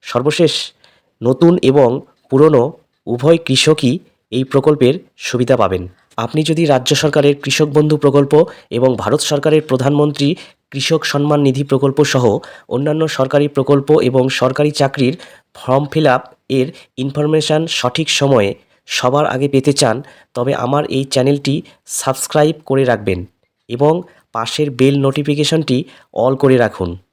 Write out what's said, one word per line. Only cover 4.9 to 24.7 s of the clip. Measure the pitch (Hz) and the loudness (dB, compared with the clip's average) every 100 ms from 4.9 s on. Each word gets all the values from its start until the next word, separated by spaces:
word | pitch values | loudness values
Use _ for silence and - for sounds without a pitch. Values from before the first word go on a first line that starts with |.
| 160 - _ | 0 -8 _
সুবিধা | - 120 120 127 | -8 -4 0 2
পাবেন। | 98 92 90 _ _ - | 2 -2 -8 _ _ -8
আপনি | 113 156 | -6 -4
যদি | 156 160 165 | -2 -2 2
রাজ্য | 135 120 143 | 0 2 0
সরকারের | 156 151 143 143 | 0 2 0 0
কৃষক | 143 - 151 | -4 -2 0
বন্ধু | 143 151 151 | 2 2 2
প্রকল্প | 143 139 139 151 175 - _ | 2 2 4 2 2 -2 _
এবং | 120 131 123 | 0 0 0
ভারত | 107 117 | -2 -2
সরকারের | - 143 151 151 | 0 -2 2 0
প্রধানমন্ত্রী | 151 131 131 147 147 143 143 180 - _ _ | 0 -2 0 2 0 0 -2 -2 -10 _ _
কৃষক | 139 135 160 - | -8 -2 -2 -2
সম্মান | 143 147 147 | -2 0 2
নিধি | 139 131 | 2 0
প্রকল্প | 139 139 139 135 | 0 0 0 2
সহ | 143 135 123 113 - - _ | 0 2 2 0 -6 -20 _
অন্যান্য | 117 143 156 160 | -4 -2 -2 -4
সরকারি | - 135 143 147 | -2 0 2 0
প্রকল্প | 143 131 143 139 151 | -2 0 0 4 2
এবং | 127 131 127 | 4 0 0
সরকারি | - 127 135 151 | 0 -2 0 -2
চাকরির | 147 139 139 127 160 - - _ | 0 -2 0 -2 -2 -12 -20 _
ফর্ম | - - 131 143 | -18 -2 -2 0
ফিল | 160 151 | 0 2
আপ | 123 - _ _ | 0 -2 _ _
এর | 131 131 - - - | -2 -2 -6 -20 -10
ইনফরমেশন | 135 143 151 156 151 156 165 | -8 -4 -2 0 0 -2 -2
সঠিক | - 123 - 160 | -4 -4 -4 -4
সময়ে | - 139 131 101 - _ _ _ | -2 2 2 2 -4 _ _ _
সবার | - 127 139 151 | -4 -2 0 0
আগে | 127 143 | -2 0
পেতে | 139 135 | 0 0
চান, | 139 127 113 147 - _ | 2 0 0 -8 -20 _
তবে | - 123 | -6 -4
আমার | 139 123 143 151 | -4 -2 -2 -2
এই | 131 | -4
চ্যানেলটি | 135 135 131 143 139 147 - _ _ | -2 0 0 0 -2 -4 -6 _ _
সাবস্ক্রাইব | - - 131 - 160 151 160 - | -8 -4 -4 -2 0 0 -2 -4
করে | 135 131 | 0 0
রাখবেন | 113 101 92 90 _ _ _ _ | 0 -2 -6 -6 _ _ _ _
এবং | 120 147 165 185 _ _ | -2 0 0 -6 _ _
পাশের | 117 113 - 151 | -8 -8 -4 -4